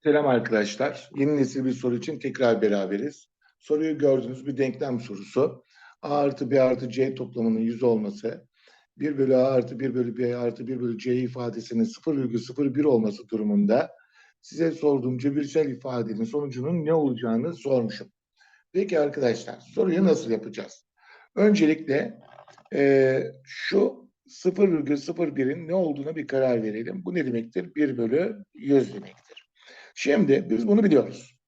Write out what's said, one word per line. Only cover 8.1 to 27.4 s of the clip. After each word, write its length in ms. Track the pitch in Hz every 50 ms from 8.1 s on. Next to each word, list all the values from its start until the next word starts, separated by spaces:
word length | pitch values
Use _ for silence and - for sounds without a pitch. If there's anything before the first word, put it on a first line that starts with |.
| 101 - - 117 - - _ _ _ _ _ _ _ _ _ _ _
bir 200 | - 139 151 143
bölü 180 | 135 135 131 131
A 160 | 127 127 135
artı 280 | 135 127 113 117 - 113
bir 140 | 135 131 123
bölü 240 | 127 120 120 110
B 180 | 120 127 120 120
artı 320 | 123 120 120 113 - 113
bir 120 | 117 131 123
bölü 180 | 123 117 113
C 180 | 101 101 127 123
ifadesinin 680 | 127 123 120 123 127 123 120 107 117 110 - 120 117 113
sıfır 340 | 113 - - - 165 151
virgül 220 | 139 131 117 113 113
sıfır 360 | 104 - 127 143 147 135 123
bir 80 | 143 147
olması 460 | 151 127 113 110 107 101 - - _
durumunda 640 | 113 107 107 104 104 101 101 101 110 135 165 - - _ _ _ _ _ _ _ _ _
size 300 | _ - - 147 165 165
sorduğum 460 | 143 - 156 147 143 131 120 127 127
cebirsel 520 | 123 127 143 139 151 143 135 - 160 151 139
ifadenin 540 | 127 - - 131 127 120 113 110 107 104 113
sonucunun 640 | 113 131 147 147 139 123 127 127 156 175 170 151
ne 80 | 151 165
olacağını 600 | 160 147 135 120 113 120 113 113 113 131 170 170
sormuşum. 580 | - - 139 135 123 117 107 - - - - _ _ _ _ _ _ _ _ _ _ _ _
Peki 280 | - 185 202 196 180 156
arkadaşlar, 600 | 147 143 - 147 135 120 110 - - - - -
soruyu 440 | - - - - 190 190 165 185 196
nasıl 280 | 175 151 - - 117
yapacağız? 540 | 113 107 - - 101 - 98 - - _ _ _ _ _ _ - - - - _ _
Öncelikle, 840 | - 202 214 202 - 160 151 156 156 160 143 135 - - - - - - - - - - _ - - _ _ -
e, 500 | 143 139 139 139 135 135 131 131 - - - - - _
şu 680 | - - - - - - - 127 254 - - - _ _ _ _
sıfır 440 | _ - - - 185 185 202 202 190
virgül 260 | 170 151 139 131 147
sıfır 380 | 139 - 160 165 - 170 151 139
birin 320 | 135 131 131 147 175 165
ne 60 | 156 175
olduğuna 420 | 190 180 156 143 139 139 151 165
bir 120 | 160 143
karar 360 | - 139 135 131 131 120 113 110
verelim. 420 | 107 104 110 117 90 95 95 -
Bu 80 | - 180
ne 120 | 175 147
demektir? 500 | 127 117 117